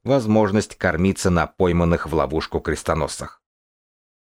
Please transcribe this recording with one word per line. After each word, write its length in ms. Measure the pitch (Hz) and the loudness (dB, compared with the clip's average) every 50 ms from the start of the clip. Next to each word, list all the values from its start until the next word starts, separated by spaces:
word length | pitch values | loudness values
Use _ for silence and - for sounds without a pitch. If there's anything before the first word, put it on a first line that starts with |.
| _ | _
возможность 720 | 113 139 135 110 107 110 110 107 98 101 107 - - - | -2 0 0 2 2 4 4 4 4 2 0 -2 -2 -6
кормиться 520 | - - 92 78 82 92 98 92 - - 95 | -2 -2 -2 0 2 0 0 0 0 0 2
на 180 | 87 82 78 | 2 2 0
пойманных 600 | - - - 95 90 85 85 85 85 85 80 - | -2 -2 0 0 2 2 2 2 2 2 0 -2
в 80 | 76 80 | -2 -2
ловушку 460 | 78 69 67 76 78 - - - 78 | -2 -2 0 -2 -4 -4 -4 -6 -6
крестоносцах. 840 | - 82 76 - - - 80 80 73 - - - - - - _ _ _ _ _ _ _ _ _ _ _ _ _ _ _ _ _ _ | -4 -4 -6 -4 -4 -4 -2 -2 -4 -6 -6 -10 -12 -14 -16 _ _ _ _ _ _ _ _ _ _ _ _ _ _ _ _ _ _